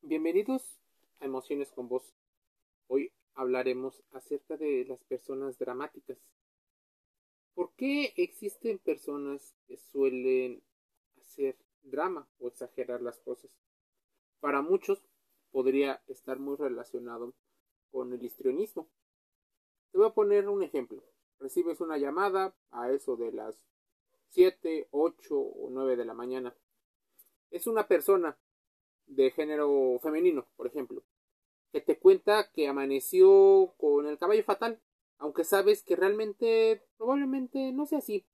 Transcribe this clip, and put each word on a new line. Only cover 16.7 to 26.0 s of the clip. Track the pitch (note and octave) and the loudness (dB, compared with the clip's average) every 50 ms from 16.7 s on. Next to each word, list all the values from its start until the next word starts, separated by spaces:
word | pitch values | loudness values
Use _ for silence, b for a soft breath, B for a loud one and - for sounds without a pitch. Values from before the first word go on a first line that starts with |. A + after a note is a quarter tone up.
| B2 A#2 A#2+ - - B2 A#2+ A#2+ A#2 A2+ A#2+ A#2+ B2+ _ _ _ _ _ _ _ _ _ _ _ | -6 -6 -12 -12 -12 -12 -12 -10 -12 -12 -14 -14 -16 _ _ _ _ _ _ _ _ _ _ _
con | _ C3 B2+ B2 B2+ | _ -10 -8 -8 -10
el | B2+ B2+ | -10 -10
histrionismo. | A#2 - - - C3 C3 D#3 G#3 G#3+ - - D#3+ _ _ _ _ _ _ _ _ _ _ _ _ _ _ _ _ _ _ _ _ _ | -12 -14 -4 -2 -2 0 0 -4 -6 -6 -12 -14 _ _ _ _ _ _ _ _ _ _ _ _ _ _ _ _ _ _ _ _ _
Te | _ F#3 | _ 4
voy | G#3 A3 | 4 4
a | G#3+ | 4
poner | - G#3+ G3+ G3+ G3+ G3 G3+ | 2 2 4 4 2 2 2
un | G3+ G3+ | -2 -2
ejemplo. | F#3 D3 - D3 B2 A#2 G#2+ - - _ _ _ _ _ _ _ | -4 -2 -4 -6 -6 -6 -12 -18 -18 _ _ _ _ _ _ _
Recibes | C3+ C3+ - F3 E3+ E3 E3 - | -14 -6 -4 -2 -2 -2 -4 -6
una | F3 E3 D#3 D3 | -6 -6 -4 -4
llamada | C#3 C#3 C#3+ F3 G3 G3+ F#3 F#3+ F#3+ F#3+ - _ _ _ | -4 -2 -2 -2 -2 0 0 -2 -4 -4 -6 _ _ _
a | - A#2 A#2+ B2 | -14 -10 -4 -4
eso | C3+ C#3+ - - B2+ | -4 -4 -2 -6 -6
de | A2+ A#2 A#2 | -4 -4 -6
las | - A2 G#2+ A2 A2 _ _ _ _ _ _ _ _ _ _ _ _ _ _ _ | -6 -8 -10 -12 -14 _ _ _ _ _ _ _ _ _ _ _ _ _ _ _
siete, | - F3+ F3+ F#3 F3+ _ _ E3+ D#3+ D#3 - _ | 6 6 6 6 6 _ _ -4 -4 -4 -6 _
ocho | - C#3+ D#3 E3+ - _ - - D3+ C#3 | -2 0 0 0 -2 _ -12 -4 -4 -4
o | C#3 - - - B2+ B2+ | -4 -4 -8 -10 -12 -10
nueve | B2+ C3 C3+ C3+ B2+ | -8 -4 -2 -2 -2
de | A#2+ | -2